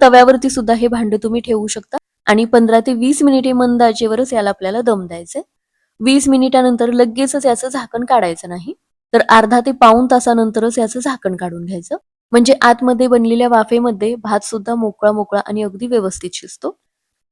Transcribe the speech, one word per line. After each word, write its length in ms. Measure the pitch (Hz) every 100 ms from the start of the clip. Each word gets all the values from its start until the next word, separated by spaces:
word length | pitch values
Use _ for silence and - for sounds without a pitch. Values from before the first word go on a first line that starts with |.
तव्यावरती 480 | 262 247 247 262 269
सुद्धा 240 | 262 220
हे 140 | 226 240
भांडं 280 | 233 220 208
तुम्ही 180 | 220 233
ठेवू 260 | 226 214 208
शकता 300 | 220 - - - _ -
आणि 180 | 214
पंधरा 360 | 226 240 226 226
ते 140 | 233
वीस 280 | 233 247 285
मिनिटे 300 | 285 269 262
मंद 280 | 247 247 240
आचेवरच 500 | 240 220 226 220 262
याला 180 | 233 202
आपल्याला 300 | 196 190 220
दम 240 | 240 208 180
द्यायचंय. 360 | 170 175 285 - _ _ _ _ _
वीस 280 | 226 277 277
मिनिटानंतर 640 | 269 262 262 254 240 240
लगेचच 540 | 240 240 226 269 285 262
याचं 220 | 233 254
झाकण 360 | 262 233 233
काढायचं 440 | 240 247 180 165 180
नाही, 260 | 175 190 381 _ _ _
तर 100 | 233 -
अर्धा 300 | 226 214 240
ते 120 | 240
पाऊण 340 | 262 220 233 254
तासानंतरच 680 | 247 247 233 220 220 226 233
याचं 220 | 220 254
झाकण 360 | 277 262 190 180
काढून 280 | 180 170
घ्यायचं, 320 | 175 185 - 302 - _ _
म्हणजे 220 | 240 240 269
आतमध्ये 440 | 240 233 247 240 254
बनलेल्या 420 | 240 226 233 247
वाफेमध्ये 680 | 226 220 233 240 196 208 240
भात 280 | 214 208
सुद्धा 300 | - 220 202
मोकळा 380 | 233 220 - 208
मोकळा 280 | 214 202 202 -
आणि 160 | 208
अगदी 240 | 208 196 240
व्यवस्थित 440 | 240 190 - 180
शिजतो. 440 | - - - 302 - _ _ _ _ _